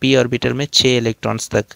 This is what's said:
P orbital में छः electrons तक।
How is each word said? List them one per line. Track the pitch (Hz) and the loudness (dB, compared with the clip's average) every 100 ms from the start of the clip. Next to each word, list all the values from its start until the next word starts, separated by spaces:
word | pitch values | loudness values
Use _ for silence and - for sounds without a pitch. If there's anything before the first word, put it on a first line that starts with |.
P | 131 131 | 2 2
orbital | 120 123 127 | 2 -2 -2
में | 123 143 | -4 -2
छः | - 131 123 | 0 2 2
electrons | 117 110 117 110 - | 0 -2 -4 -6 -2
तक। | 104 - | -4 -4